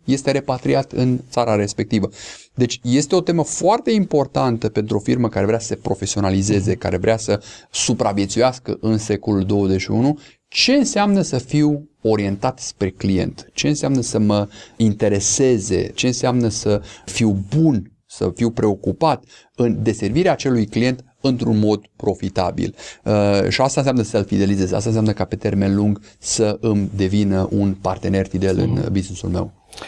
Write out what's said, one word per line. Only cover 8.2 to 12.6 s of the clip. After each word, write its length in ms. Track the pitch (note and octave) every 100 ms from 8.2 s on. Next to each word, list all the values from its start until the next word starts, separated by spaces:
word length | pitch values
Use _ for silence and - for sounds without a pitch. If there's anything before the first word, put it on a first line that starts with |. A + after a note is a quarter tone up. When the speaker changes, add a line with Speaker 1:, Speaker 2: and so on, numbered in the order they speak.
| G2 A2 B2+ B2 - -
Speaker 1:
în 180 | A2 A2
secolul 460 | G#2+ G2+ - G2+
douăzeci 360 | F#2+ G2+ G2 F#2+
și 100 | -
unu, 280 | G#2+ C3+ D3 - _ _
ce 240 | - -
înseamnă 480 | C#4 A3+ G#3 G3+ G3
să 180 | F#3+ B2+
fiu 500 | A#2+ D3 D3+ D3 D3+ _
orientat 560 | A2 G#2+ G2+ G2+ B2+
spre 320 | C3